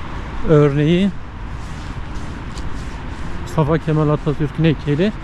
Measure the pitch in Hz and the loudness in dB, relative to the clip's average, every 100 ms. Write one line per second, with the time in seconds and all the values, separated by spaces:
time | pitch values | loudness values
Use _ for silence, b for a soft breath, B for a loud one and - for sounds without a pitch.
0 | - - - - - 151 147 143 151 175 | -6 -8 -6 -2 6 8 8 4 4 4
1 | 196 - - - - - - - - - | 2 0 -8 -10 -10 -8 -8 -8 -8 -8
2 | - - - - - - - - - - | -6 -6 -6 -8 -8 -6 -4 -4 -6 -8
3 | - - - - - - 147 160 - 156 | -8 -6 -6 -6 -2 0 2 2 2 2
4 | 151 151 160 139 147 - 160 135 147 147 | 2 2 0 0 -2 2 2 2 0 0
5 | 202 - | 0 0